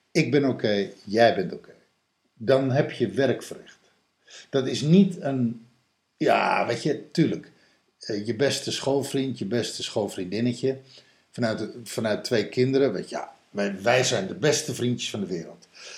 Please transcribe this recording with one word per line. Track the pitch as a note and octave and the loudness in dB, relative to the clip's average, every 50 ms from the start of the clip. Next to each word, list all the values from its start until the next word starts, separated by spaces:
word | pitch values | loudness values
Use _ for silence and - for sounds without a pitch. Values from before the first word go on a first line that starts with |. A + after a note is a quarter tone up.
| _ _ | _ _
"Ik | - E3+ D3 B2 | 0 0 2 4
ben | A#2+ D3 C#3 | 4 2 4
oké, | C3 A#2+ - - A2 G#2 G2+ G2 F#2+ - - - | 2 0 0 0 0 2 0 0 -2 -6 -12 -10
jij | G#2 G2 A2+ A#2 A2+ F#2+ | -2 4 6 6 6 6
bent | G2 F#2 E2 - | 4 0 -4 -6
oké." | - - - - - _ _ _ _ _ _ _ _ _ _ _ | -10 -14 -18 -20 -20 _ _ _ _ _ _ _ _ _ _ _
Dan | - A#2 G#2 C3+ C3+ C#3 C3 | -6 0 2 4 4 4 4
heb | B2+ C#3+ D3+ - | 2 2 0 0
je | - - B2 G2 | -2 -2 -2 -2
werk | F#2 A#2 C#3 A#2+ G#2 - - | 0 0 0 0 0 -2 -6
verricht. | - - - - - - _ _ _ _ _ _ _ _ _ _ - - - - - | -12 -16 -16 -18 -20 -20 _ _ _ _ _ _ _ _ _ _ -20 -20 -20 -10 -4
Dat | - C#3 B2 | -2 -2 0
is | C3+ C3 G#2 | 0 -2 -2
niet | A#2 D3+ E3+ G3 G3+ F#3+ - - | 2 6 6 8 6 6 2 -2
een, | - C#3+ C3+ C3 B2 A#2 A2+ - - - _ _ _ _ _ _ _ _ _ | -4 -4 -2 0 0 -2 -2 -6 -12 -20 _ _ _ _ _ _ _ _ _
ja, | - D#3 C#3 A2 G#2 G2 F#2+ F#2+ F#2+ G2+ | -2 2 2 2 4 2 2 0 0 0
weet | A#2 A#2+ - - | -2 -2 -2 -2
je, | D#3+ C#3 - - - | -4 -4 -4 -6 -4
tuurlijk. | - - D#3 A#2 - - - - - _ _ _ _ _ _ _ _ _ | 0 0 2 2 0 -4 -8 -14 -20 _ _ _ _ _ _ _ _ _
Eh, | - - A#2 G#2 G2+ | -10 -8 -6 -6 -4
je | A2+ A2+ | -4 -2
beste | G#2 C#3 C3+ - - - - - | 0 0 0 0 -2 -4 -6 -6
schoolvriend, | - - C3+ C#3 C#3 B2+ - - C#3 C3 C3+ B2 - | -4 -2 0 0 0 0 -2 -2 -2 -2 -2 -4 -6
je | - | -6
beste | F#2+ A#2 A#2+ G#2 - - - - | -4 -2 -2 -2 -4 -6 -10 -10
schoolvriendinnetje. | - - A#2 G#2 - - - F2+ F2+ F#2+ G#2+ A#2 B2 A#2+ - - C3 C3 C3 - - - - - _ _ _ _ _ | -6 -4 -2 -2 -2 -4 -6 -8 -6 -2 -2 0 -2 0 0 -2 -2 -2 -4 -8 -18 -20 -20 -20 _ _ _ _ _
Vanuit, | - - A#2+ A2 G#2+ G2+ A2 G#2 - B2 A#2 | -6 -4 -2 -2 -2 -4 -6 -8 -10 -12 -14
vanuit | - - - A2 A2 G#2 - - | -10 -6 -4 -2 -2 -2 -2 -2
twee | - B2 A2 G2+ - | 0 0 0 0 0
kinderen, | - B2+ B2+ C3 C3+ C3+ C#3 C3 G2 | 2 2 2 4 4 4 4 2 2
weet | F2 - - | -2 -6 -8
je, | - | -8
ja, | - - - - - _ _ | -10 -10 -10 -14 -20 _ _
wij, | - G#2 G2+ G2+ G2 F#2 F#2+ | -4 -2 -2 -2 -2 0 2
wij | A#2 B2 B2+ B2+ | 4 4 4 4
zijn | - B2+ G#2 F#2+ | 2 0 0 -2
de | F#2 E2+ | -4 -4
beste | F2 A#2+ D3+ D3 - - - B2 | 0 2 2 2 2 0 -4 -4
vriendjes | - A#2 B2 B2 A#2+ - - | -2 -2 -2 -2 -2 -4 -4
van | - A2+ | -4 -4
de | G2 | -4
wereld. | E2+ F#2 E2 D#2+ - - - - _ _ - - - - | -4 -4 -6 -8 -10 -14 -20 -20 _ _ -20 -20 -18 -18